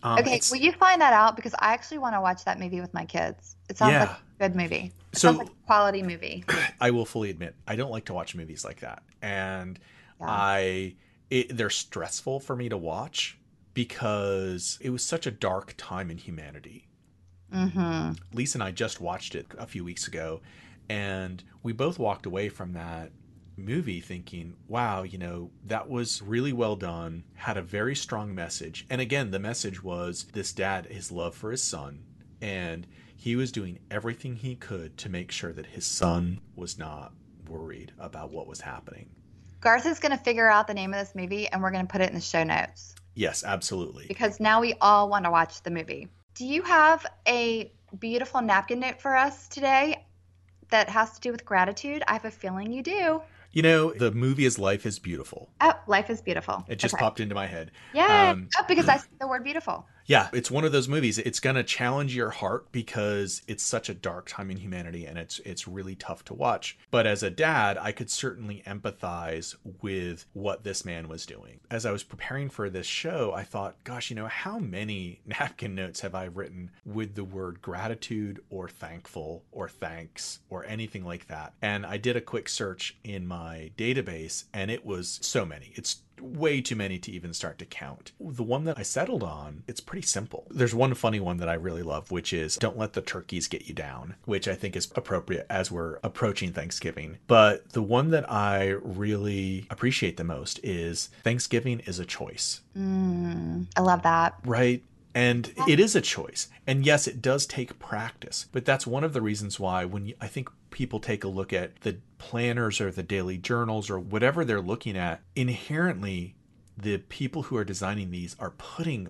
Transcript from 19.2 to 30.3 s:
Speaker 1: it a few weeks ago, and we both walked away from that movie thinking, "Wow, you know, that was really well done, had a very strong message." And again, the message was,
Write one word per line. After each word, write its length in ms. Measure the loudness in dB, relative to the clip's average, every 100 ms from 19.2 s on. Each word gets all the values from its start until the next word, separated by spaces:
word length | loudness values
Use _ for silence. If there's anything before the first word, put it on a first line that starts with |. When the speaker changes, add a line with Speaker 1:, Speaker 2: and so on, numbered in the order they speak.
| -6 -10
Speaker 1:
it 120 | -10 -14
a 80 | -12
few 160 | -10 -10
weeks 220 | -8 -8
ago, 340 | -6 -6 -8 -12 -20 -20 -20 -8
and 520 | -6 -4 -4 -6 -10 -16 -10
we 100 | -6
both 260 | -2 -2 0
walked 260 | -2 -2 -4
away 240 | -4 -4
from 240 | -6 -10
that 380 | -8 -8 -10 -12 -18 -20 -20 -20 -14
movie 460 | -6 -4 -2 -6
thinking, 560 | -8 -12 -10 -12 -12 -14 -8
"Wow, 360 | -2 -2 -2
you 140 | -6 -8
know, 340 | -8 -8 -10 -14
that 240 | -6 -6 -4
was 340 | -4 -4 -4
really 300 | -2 -2 0
well 240 | 0 0 0
done, 480 | -4 -6 -8 -10 -14 -10
had 200 | -6 -4
a 60 |
very 340 | -4 -2 -2 -2
strong 400 | -4 -6 -6 -8
message." 500 | -8 -8 -10 -12 -6
And 100 | -4
again, 320 | 0 0 0
the 80 | -2
message 420 | -4 -4 -6 -6
was, 440 | -6 -4 -4 -6 -8